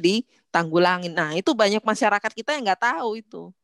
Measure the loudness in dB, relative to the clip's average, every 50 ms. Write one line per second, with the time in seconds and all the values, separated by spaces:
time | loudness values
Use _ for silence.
0 | 2 2 2 2 -4 _ _ _ _ _ -2 -2 0 2 2 4 4 4 2 0
1 | -4 -4 -2 -2 -2 -2 -2 -2 0 0 2 4 4 4 2 0 0 -2 -2 2
2 | 2 2 2 0 -2 -6 -8 -6 -6 -4 -4 -2 0 -2 0 0 0 -2 -2 -2
3 | -4 -6 -6 -8 -12 _ -16 -16 -16 -16 -20 _